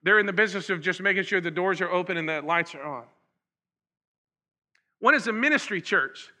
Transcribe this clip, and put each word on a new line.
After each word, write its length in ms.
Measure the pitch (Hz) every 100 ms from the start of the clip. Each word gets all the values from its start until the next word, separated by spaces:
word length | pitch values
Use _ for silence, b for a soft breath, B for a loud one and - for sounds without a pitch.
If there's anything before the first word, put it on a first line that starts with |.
They're 160 | 156 214
in 80 | 202
the 80 |
business 340 | 185 214 190 175
of 140 | 170
just 180 | 156 175
making 220 | 196 190
sure 180 | 185 190
the 100 | 170
doors 300 | 160 185 175
are 80 | 180
open 300 | 180 180 175
and 100 | 160
the 140 | 156
lights 320 | 147 170 165
are 80 | 151
on. 220 | 147 131 117 _ _ _ _ _ _ _ _ _ _ _ _ _ _ _ _ _ _ _
One 160 | 226
is 140 | 294 202
a 40 |
ministry 480 | 220 269 302 - 196
church 480 | - 196 135 - - _